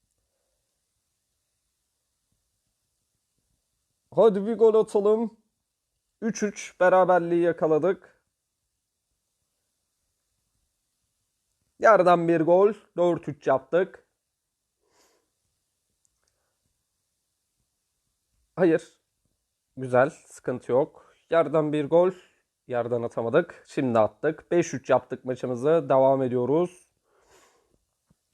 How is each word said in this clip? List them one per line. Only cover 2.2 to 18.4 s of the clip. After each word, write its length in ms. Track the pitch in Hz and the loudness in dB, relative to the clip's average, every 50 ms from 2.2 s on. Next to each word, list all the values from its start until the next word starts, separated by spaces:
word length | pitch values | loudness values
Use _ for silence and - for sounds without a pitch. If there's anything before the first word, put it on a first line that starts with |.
| _ _ _ _ _ _ _ _ _ _ _ _ _ _ _ _ _ _ _ _ _ _ _ _ _ _ _ _ _ _ _ _ _ _ _ _ _ _ - | _ _ _ _ _ _ _ _ _ _ _ _ _ _ _ _ _ _ _ _ _ _ _ _ _ _ _ _ _ _ _ _ _ _ _ _ _ _ 0
Hadi 300 | 143 196 233 190 202 196 | 2 2 2 2 0 -4
bir 120 | 214 233 202 | -6 -2 0
gol 160 | 226 220 208 | 2 2 2
atalım. 680 | 220 208 214 - 214 196 208 214 220 233 214 - _ _ _ _ _ _ _ _ _ _ _ _ _ _ _ _ _ - | 2 0 0 -2 -2 0 0 -2 -2 -4 -8 -10 _ _ _ _ _ _ _ _ _ _ _ _ _ _ _ _ _ -8
Üç 200 | 226 196 - 214 | -8 -6 -4 -6
üç 360 | 208 196 - - - - _ | -8 -8 -10 -16 -20 -4 _
beraberliği 600 | 180 180 180 185 185 170 180 180 170 170 175 170 | 2 2 4 4 4 2 2 0 0 0 -2 0
yakaladık. 800 | 170 170 165 170 180 156 160 151 143 180 196 - - _ _ _ _ _ _ _ _ _ _ _ _ _ _ _ _ _ _ _ _ _ _ _ _ _ _ _ _ _ _ _ _ _ _ _ _ _ _ _ _ _ _ _ _ _ _ _ _ _ _ _ _ _ _ _ _ _ _ _ _ _ _ _ _ _ _ _ _ _ _ _ _ _ _ _ | 0 -2 -2 -2 -2 0 2 2 2 2 0 -4 -8 _ _ _ _ _ _ _ _ _ _ _ _ _ _ _ _ _ _ _ _ _ _ _ _ _ _ _ _ _ _ _ _ _ _ _ _ _ _ _ _ _ _ _ _ _ _ _ _ _ _ _ _ _ _ _ _ _ _ _ _ _ _ _ _ _ _ _ _ _ _ _ _ _ _ _
Yerden 480 | - 226 214 190 180 175 175 170 170 165 | 4 4 4 6 4 4 2 2 2 0
bir 140 | 170 165 | 0 0
gol. 320 | 165 156 175 180 196 208 214 - _ _ _ 170 | 2 2 4 4 4 2 0 -4 _ _ _ -2
Dört 300 | 175 175 170 147 - - | -2 -2 -2 -4 -6 -12
üç 200 | 143 - - 151 | -14 -8 -4 -2
yaptık. 580 | 135 131 - _ - 170 190 165 - - _ _ _ _ _ _ _ _ _ _ _ _ _ _ _ _ _ _ _ _ _ _ _ _ _ _ _ _ _ _ _ _ _ _ _ _ _ _ _ _ _ _ _ _ _ _ _ _ _ _ _ _ _ _ _ _ _ _ _ _ _ _ _ _ _ _ _ _ _ _ _ _ _ _ _ _ _ _ _ _ _ _ _ _ _ _ _ _ | -2 -2 -2 _ -4 -2 -2 -4 -8 -16 _ _ _ _ _ _ _ _ _ _ _ _ _ _ _ _ _ _ _ _ _ _ _ _ _ _ _ _ _ _ _ _ _ _ _ _ _ _ _ _ _ _ _ _ _ _ _ _ _ _ _ _ _ _ _ _ _ _ _ _ _ _ _ _ _ _ _ _ _ _ _ _ _ _ _ _ _ _ _ _ _ _ _ _ _ _ _ _